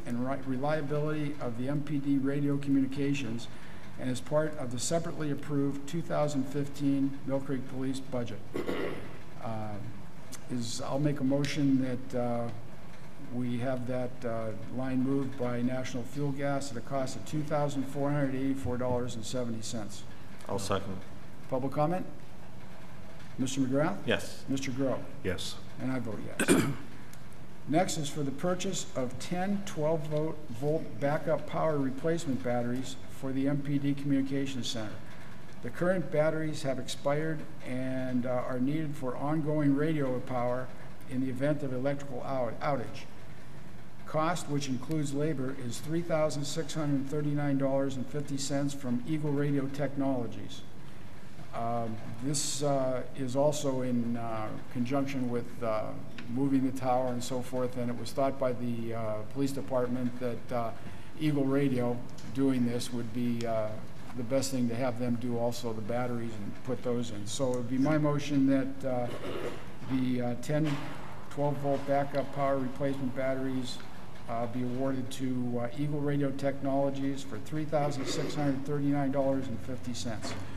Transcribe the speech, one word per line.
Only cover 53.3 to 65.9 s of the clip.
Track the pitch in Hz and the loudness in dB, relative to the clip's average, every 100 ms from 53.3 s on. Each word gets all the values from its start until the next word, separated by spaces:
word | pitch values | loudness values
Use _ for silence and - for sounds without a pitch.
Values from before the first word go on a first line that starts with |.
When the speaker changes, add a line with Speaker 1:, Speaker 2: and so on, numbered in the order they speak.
| 131 | 4
Speaker 1:
also | 147 - 143 131 | 4 4 0 2
in, | 127 120 117 120 | 2 2 2 0
uh, | 117 110 110 110 - | 0 -2 -2 -2 -4
conjunction | 131 120 139 139 135 123 | 0 2 2 2 0 0
with, | 120 117 - | 0 -2 -2
uh, | 117 107 110 110 - - 120 | 0 0 0 -4 -4 -4 -2
moving | 120 139 135 | 2 4 4
the | 127 131 | 2 0
tower | 131 127 127 | 2 2 2
and | 120 | 0
so | 120 127 | 0 -2
forth, | 123 127 127 123 | 0 0 0 0
and | 120 | -2
it | 120 | -2
was | 113 | -2
thought | - 135 131 | 2 2 2
by | 127 | 0
the, | 117 120 117 113 | 0 0 -2 -2
uh, | 113 110 107 104 | -2 -2 -2 -2
police | 135 139 | 0 0
department | 139 139 127 123 127 123 120 | 0 0 2 2 2 0 0
that, | 123 113 - 123 | -2 -2 -2 -2
uh, | 113 104 - - - - | -2 -2 -4 -4 -4 0
Eagle | 156 143 135 | 2 2 4
Radio | 139 139 123 120 120 - - - 117 | 4 4 4 2 0 -2 -4 -2 2
doing | 135 131 120 | 4 4 4
this | 120 - | 2 0
would | 123 117 117 | -2 -2 0
be, | 120 117 117 | 2 2 2
uh, | 113 107 110 - - - 127 | 2 0 -2 -4 -4 -4 -2
the | |
best | 113 135 - | 0 2 2
thing | 131 120 | 2 2
to | 113 | 2
have | 131 117 | 0 0
them | 123 120 | 0 0
do | 123 117 | 0 2
also | 120 117 120 | 0 0 -2
the | 110 | -2
batteries | 104 | -2